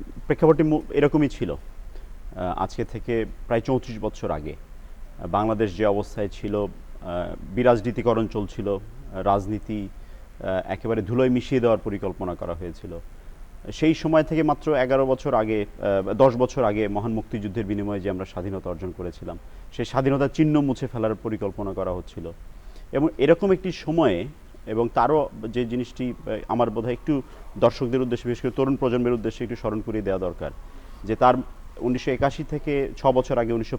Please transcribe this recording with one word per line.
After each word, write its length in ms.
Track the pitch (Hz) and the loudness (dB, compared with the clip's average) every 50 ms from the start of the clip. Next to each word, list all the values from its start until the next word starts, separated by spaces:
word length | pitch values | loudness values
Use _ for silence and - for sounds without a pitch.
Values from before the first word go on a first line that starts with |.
| - - - - - | -10 -12 -12 -6 -2
প্রেক্ষাপটটি 380 | - 143 - - 156 160 147 160 | -2 2 6 8 8 8 8 6
মু-, 300 | 156 156 151 - - - | 4 2 0 0 -2 2
এরকমই 360 | 143 143 139 160 151 147 127 | 4 4 6 6 4 4 2
ছিল। 220 | - - - 85 | 2 0 -2 -2
আহ, 1080 | 73 - - - - - - - - - - - - - - - - 92 90 90 80 - | -2 -4 -8 -12 -12 -12 -12 -12 -12 -12 -12 -14 -14 -12 -12 -10 -6 -4 -4 -2 -2 -2
আজকে 260 | 95 - - - 110 | -2 -2 -2 -4 -4
থেকে 400 | - - 110 - 123 117 113 107 - - - - | -4 -6 -6 -2 0 0 0 0 -2 -4 -8 -2
প্রায় 140 | - 120 113 | 0 0 0
চৌত্রিশ 380 | - - 131 123 - 123 113 104 | 2 2 0 0 0 -4 -6 -4
বছর 320 | 104 107 - - 113 92 | -4 -4 -4 -4 -4 -4
আগে, 220 | 80 78 73 76 73 | -2 -4 -4 -6 -8
আহ, 720 | - - - - - - - - - - - - - - | -10 -12 -16 -16 -16 -14 -14 -14 -14 -14 -14 -12 -10 -4
বাংলাদেশ 500 | 87 87 101 107 113 110 104 113 98 85 | 0 0 2 2 2 2 2 0 0 2
যে 80 | 92 110 | 2 2
অবস্থায় 420 | 104 101 104 101 - - 107 104 | 4 4 2 0 -4 -4 -4 -4
ছিল, 360 | 98 - - - 101 104 104 104 | -4 -4 -6 -4 -2 0 0 0
আহ, 720 | 95 - - - - - - - 92 87 87 87 85 85 - - - 95 | -2 -4 -10 -14 -14 -14 -10 -8 -6 -4 -4 -4 -4 -6 -8 -10 -4 0
বিরাজনীতিকরণ 720 | 120 120 123 120 113 95 123 104 120 101 120 113 113 113 | 4 6 6 6 6 4 0 -2 2 2 4 4 4 2
চলছিল, 480 | 104 - 107 101 - - - 98 101 98 | 0 -2 -4 -4 -4 -6 -6 -4 -2 -2
আহ, 440 | 98 - - - - - - - 95 | -4 -6 -10 -14 -14 -14 -10 -8 0
রাজনীতি, 720 | 92 101 98 104 92 104 110 101 - - 107 104 98 98 | 2 4 4 4 2 0 -4 -4 -4 -4 -6 -6 -6 -8
আহ, 800 | - - - - - - - - - - 98 98 95 92 92 92 | -10 -12 -14 -14 -16 -16 -16 -16 -14 -8 -4 -2 -2 -2 -2 -4
একেবারে 300 | 95 - - 113 113 110 | -6 -4 -2 0 0 0
ধুলোয় 280 | 95 101 120 127 131 127 | 0 0 2 4 4 4
মিশিয়ে 320 | 123 123 117 - 139 127 | 4 2 2 2 2 4
দেওয়ার 180 | 117 117 110 98 - | 6 6 4 4 2
পরিকল্পনা 520 | 107 101 98 101 95 90 - 95 90 85 | -2 -4 -2 -2 -4 -4 -4 -4 -4 -4
করা 180 | - - 87 85 | -4 -4 -6 -6
হয়েছিল। 460 | 82 90 85 80 - - 92 85 85 - - - - - - - - - - - - - 110 | -6 -6 -8 -10 -10 -10 -12 -10 -10 -12 -14 -16 -16 -16 -16 -16 -14 -16 -16 -16 -14 -12 -12
সেই 220 | 104 - 156 160 156 | -4 2 2 4 4
সময় 300 | - - 156 160 156 151 | 2 2 4 4 4 4
থেকে 200 | 156 165 160 151 | 4 2 2 2
মাত্র 320 | 151 143 - - 156 151 | 2 2 0 0 2 2
এগারো 300 | 127 131 127 135 135 135 | 2 4 4 4 4 4
বছর 280 | 131 131 127 - 143 127 | 4 2 0 0 2 2
আগে, 320 | 110 110 110 110 107 104 - - - 98 101 98 98 92 | 2 4 2 2 0 0 -2 -6 -4 0 2 2 2 2
আহ, 60 | 101 110 | 2 4
দশ 220 | 120 131 135 117 | 6 6 6 6
বছর 280 | 120 127 123 - 139 120 | 4 2 2 2 2 2
আগে 240 | 104 104 107 107 | 2 2 2 0
মহান 260 | 101 104 104 107 117 110 | 0 0 -2 -2 -2 -2
মুক্তিযুদ্ধের 520 | 110 - - - 107 101 101 92 117 104 | -2 -4 -4 -4 -4 -4 -4 -4 -4 -2
বিনিময়ে 340 | 95 104 101 101 104 104 98 | -2 -2 -2 -2 -2 -2 -2
যে 100 | 90 101 | -2 -2
আমরা 160 | 92 92 95 | -2 -2 -4
স্বাধীনতা 440 | - - 92 90 101 95 92 - 90 | -6 -6 -6 -6 -4 -6 -6 -6 -6
অর্জন 220 | 87 78 95 90 | -6 -6 -6 -8
করেছিলাম, 460 | 82 - 87 87 - - 90 87 85 - - - - - - - - | -6 -6 -8 -8 -8 -8 -10 -10 -10 -10 -12 -14 -16 -16 -16 -10 -6
সেই 120 | - 117 | -6 -4
স্বাধীনতার 440 | - - 135 131 135 139 131 143 131 | -2 0 2 2 4 4 4 2 2
চিহ্ন 320 | - - 156 151 151 147 | 2 4 4 4 6 4
মুছে 260 | 143 135 123 - 139 | 4 2 0 -2 -4
ফেলার 280 | 120 - 117 110 110 110 | -4 -2 0 0 0 0
পরিকল্পনা 580 | - - 113 110 - 107 98 90 107 101 98 92 | -2 -4 -4 -4 -2 -2 -4 -4 -4 -6 -4 -4
করা 200 | 95 92 92 90 | -2 -2 -2 -2
হচ্ছিল। 380 | 90 85 - - - 82 82 85 - - - - - - - - - - - | -4 -6 -10 -12 -10 -10 -10 -12 -12 -16 -16 -16 -16 -16 -16 -16 -16 -8 -4
এবং 160 | - 139 151 - - | 0 2 2 2 2
এরকম 340 | - 131 151 170 - 208 196 | 4 6 6 6 6 4 4
একটি 200 | 185 - - 185 | 2 2 0 -2
সময়ে, 540 | 160 - - 156 160 165 156 117 90 85 107 147 147 - - - - - - | -6 -4 -4 0 2 4 4 4 4 2 -2 -6 -10 -14 -18 -20 -18 -14 -8
এবং 240 | 110 110 113 117 117 - | -2 0 0 0 2 2
তারও 360 | 127 117 131 156 156 135 - - 101 110 117 | 4 4 6 4 4 2 0 -4 -8 -10 -4
যে 160 | 110 123 123 | -2 -2 -2
জিনিসটি, 480 | 110 120 127 120 - - - 127 123 117 - - | 0 -2 -4 -4 -4 -6 -6 -4 -4 -6 -6 -6
আহ, 100 | - 110 101 - | -4 -4 -4 -4
আমার 220 | - 110 120 120 113 | -2 2 2 2 2
বোধহয় 240 | 107 117 110 123 123 | 2 0 -2 -2 -4
একটু 280 | - - 160 147 135 - - - - - - - | -2 -2 0 0 0 -2 -6 -12 -16 -16 -14 0
দর্শকদের 440 | - 127 117 - - 135 120 135 127 | 4 4 4 4 2 0 0 2 0
উদ্দেশ্যে, 280 | 127 120 120 - - 120 | 0 0 -2 -2 -2 -4
বিশেষ 120 | 120 - | -4 -2
করে 100 | - 127 | -2 -2
তরুণ 240 | - 131 135 135 139 | 0 2 2 2 2
প্রজন্মের 380 | - 139 123 120 123 120 123 123 | 2 2 2 2 2 2 2 2
উদ্দেশ্যে 300 | 113 104 110 - - 123 | 2 0 -2 -4 -4 -6
একটু 120 | 107 120 | -6 -6
স্মরণ 260 | - - 110 104 107 | -4 -4 -2 -2 -2
করিয়ে 200 | - 117 104 110 | -4 -4 -4 -2
দেওয়া 180 | 98 101 95 92 | 0 0 0 0
দরকার, 320 | 92 87 85 - 80 71 - - - - - - - - - - - | 0 -2 -4 -4 -8 -8 -8 -10 -14 -14 -16 -16 -16 -16 -14 -8 -4
যে 120 | 98 110 | -2 2
তার 180 | - 127 127 123 131 127 - - - - - - | 6 6 6 6 6 2 -6 -10 -16 -16 -16 -8
উনিশশো 340 | - - 127 123 127 - 147 | -4 -2 0 0 0 0 -2
একাশি 320 | 127 120 139 139 - - 147 | 0 2 2 0 0 -2 -4
থেকে 460 | - 151 143 - 156 143 139 135 - - | -4 -6 -4 -2 -2 0 0 0 -2 -4
ছ 80 | - - | 2 4
বছর 320 | 135 127 127 123 - 135 | 4 6 4 4 2 2
আগে 160 | 120 117 113 117 | 2 2 2 0
উনিশশো 240 | 113 113 - 131 | 0 -2 -2 -6